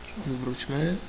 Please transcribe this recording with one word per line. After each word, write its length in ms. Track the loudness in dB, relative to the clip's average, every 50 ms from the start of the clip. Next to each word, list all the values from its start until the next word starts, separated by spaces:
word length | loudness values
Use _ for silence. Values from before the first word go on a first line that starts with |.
| -10 -8 -6 -4 -2
Wróćmy. 720 | 0 0 0 0 0 0 0 0 0 2 2 4 4 2 0 -2